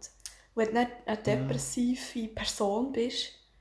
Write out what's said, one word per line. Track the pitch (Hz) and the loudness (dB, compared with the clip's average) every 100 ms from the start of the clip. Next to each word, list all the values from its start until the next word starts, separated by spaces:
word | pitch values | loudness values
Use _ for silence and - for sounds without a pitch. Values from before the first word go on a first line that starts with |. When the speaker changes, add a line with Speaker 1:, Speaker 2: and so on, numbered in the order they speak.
| - - - - - | -18 -12 -12 -12 -6
Speaker 1:
Und | - | 0
wenn | 220 | 2
du | 226 | 4
nicht | 247 - - | 2 0 -4
eine | 214 | 0
Speaker 2:
Ja. | |
Speaker 1:
depressive | - 254 135 - - - 247 254 - 240 220 | 2 2 2 -2 -2 0 2 0 -4 -6 -6
Person | 220 214 - 202 208 262 | -4 -4 0 2 2 0
bist, | 269 240 - - - _ _ | 0 0 -2 -6 -10 _ _